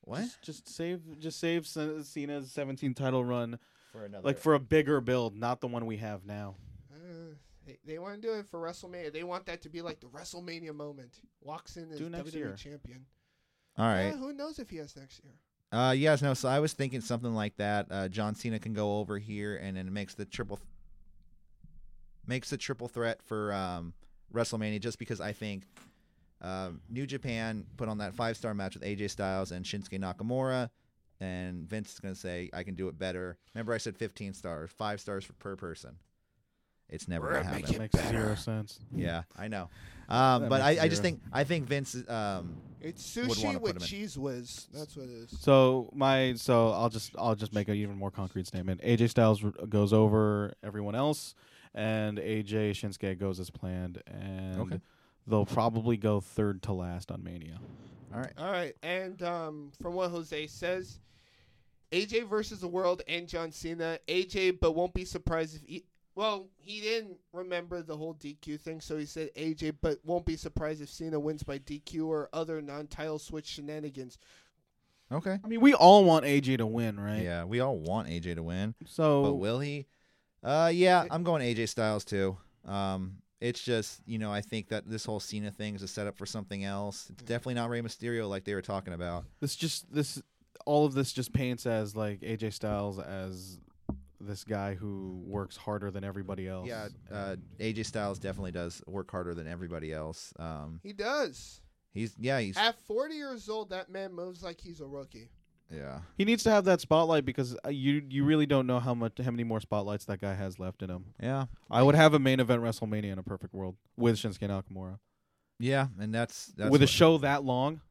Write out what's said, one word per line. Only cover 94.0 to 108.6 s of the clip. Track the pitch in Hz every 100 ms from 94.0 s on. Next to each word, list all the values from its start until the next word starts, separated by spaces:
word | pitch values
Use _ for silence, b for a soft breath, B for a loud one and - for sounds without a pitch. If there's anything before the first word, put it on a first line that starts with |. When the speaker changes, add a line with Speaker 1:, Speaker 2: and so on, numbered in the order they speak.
| - _
Speaker 2:
this | 101 101
guy | - 104 101
who | 95 104 98 95 92 87
works | 101 95 -
harder | - 104 101
than | 95
everybody | 98 98 95 95 92
else. | 95 117
Speaker 1:
Yeah, | 113 104 - -
uh, | 104 98 92 - -
A | 110
J | 110
Styles | 107 110 101 95
definitely | 95 95 92
does | 87 85 - -
work | 95 87
harder | 92 87
than | 85 80
everybody | 85 90 82 78
else. | 78 78 80 - -
Um, | 82 78 76 82
Speaker 3:
He | 196
does. | 202 208 294 226 123 - - - _ _
Speaker 1:
he's, | 98 110 -
yeah, | 123 135
he's | 107 95
Speaker 3:
At | 220 226
forty | - 214 294
years | 311 285 240 202
old, | 214 202
that | 185 190
man | 190 196
moves | 175 180 175
like | 180 170
he's | - 160
a | 139
rookie. | 139 131 113 117 - _ _ _
Speaker 1:
Yeah. | 80 69 67 87 -
Speaker 2:
He |
needs | 196 226
to | 220
have | 208
that | 190 180
spotlight | - 156 165 160
because, | 131 127 127 123
uh, | -
you, | 143 135 147 139
you | 135
really | 143 156 143
don't | 139